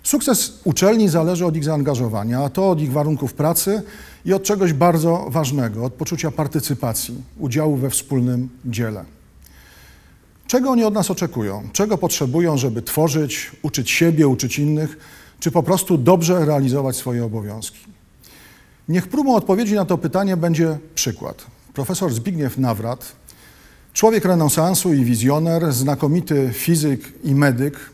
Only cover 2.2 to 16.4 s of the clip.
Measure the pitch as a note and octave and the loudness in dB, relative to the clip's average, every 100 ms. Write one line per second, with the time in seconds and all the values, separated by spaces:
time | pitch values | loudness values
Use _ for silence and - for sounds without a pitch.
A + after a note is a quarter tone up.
2.2 | A2 B2 C#3+ D#3+ F#3+ D#3+ D3 C#3+ D3 D3 | -2 -2 -2 0 2 2 0 0 0 -2
3.2 | C3 - D3+ E3 G3 G#3 - - - - | -4 -2 0 0 -2 -4 -6 -18 -20 -12
4.2 | E3+ F#3+ F#3+ G3+ F#3 C#3+ F3 E3 E3 E3+ | -2 0 0 0 2 4 4 4 2 0
5.2 | - C3 C#3 C#3 A#2 G#2+ B2 - D#3 E3 | -2 -2 0 -2 -2 -4 -8 -6 -6 -4
6.2 | D#3+ B2 C#3+ D#3 - C3 A#2+ G#2+ - A#2+ | -4 -4 -2 -4 -4 -4 -4 -4 -8 -12
7.2 | B2+ - D3 B2+ D#3 C#3 C3 - - C3+ | -14 -8 -4 0 0 0 -2 -4 -2 0
8.2 | B2 B2 B2+ - B2 G#2 A2+ G#2 - - | 0 0 -4 -8 -8 -4 -4 -6 -14 -20
9.2 | _ _ - - - - - - - - | _ _ -20 -20 -20 -20 -20 -20 -20 -20
10.2 | _ _ - B3 C4 A#3+ A3 G#3 F3+ F#3 | _ _ -2 0 2 2 2 0 -2 -2
11.2 | F3+ B2 G#2 G2+ A2+ - G#3 F#3 F3 - | -4 -4 -4 -6 -6 -2 0 0 -2 -2
12.2 | C3+ D3+ F3 C#3+ B2+ A2+ - - D#3+ D3+ | -2 0 2 2 0 -4 -4 0 0 0
13.2 | D3 - - - D3+ - A#2+ - E3 D#3 | -2 -6 -12 -8 -6 -4 -2 2 2 4
14.2 | C#3+ A#2+ B2+ C#3+ D3 D3+ D3+ - - - | 4 4 -2 -2 0 0 -2 -8 -20 -20
15.2 | - - E3 E3+ D3+ F#3 - E3 B2+ F#3 | -20 -6 -2 0 2 0 2 2 6 4
16.2 | E3 F3+ | 4 2